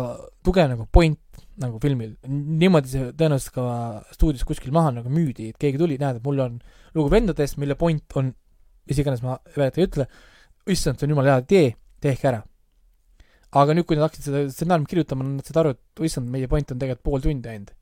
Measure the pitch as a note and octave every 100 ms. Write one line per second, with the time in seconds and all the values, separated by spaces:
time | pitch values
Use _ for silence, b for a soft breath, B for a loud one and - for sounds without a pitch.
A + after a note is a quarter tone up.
0 | B2 A#2 - _ - F3+ D3 A#2+ G#2+ F3+
1 | D#3+ D3+ _ - - - B2+ A2 D3 C3
2 | A2 D3 C3 C#3 D3 D#3+ F3+ E3 C3 C3+
3 | B2 D3 D#3+ C3+ - - B2 A#2+ A#2 A2
4 | - - E3 B2+ - D3+ C3 D#3+ D#3+ A#2+
5 | A#2 D#3 D#3+ - A2+ - D3 C3+ F3 C3
6 | C#3+ A#2+ C3+ C#3 B2+ A#2+ b b b D#3+
7 | C#3+ G3+ A3 D3+ C#3+ - C#3+ C#3 E3+ D3+
8 | - C#3+ C3 - _ _ _ _ - C3+
9 | C#3+ B2 B2+ C3 - - C3+ D3+ F#3+ D3
10 | B2+ b b b b _ - F3+ D3+ B2
11 | D3 D3 C3+ C3 B2 G3 C3+ - _ -
12 | C#3+ B2 C3+ A#2 - _ _ _ _ _
13 | _ _ - _ _ C#3 C#3+ E3 E3+ D3+
14 | D#3 - C#3+ C#3 C#3+ - E3 E3+ C#3+ F3+
15 | D#3 C3 C3+ C#3 - E3 D#3+ B2 _ -
16 | D#3+ C#3 A#2+ C3 B2+ D3+ C#3+ B2 C3 B2
17 | - C#3+ D3+ C#3 A#2 A2 G2+ -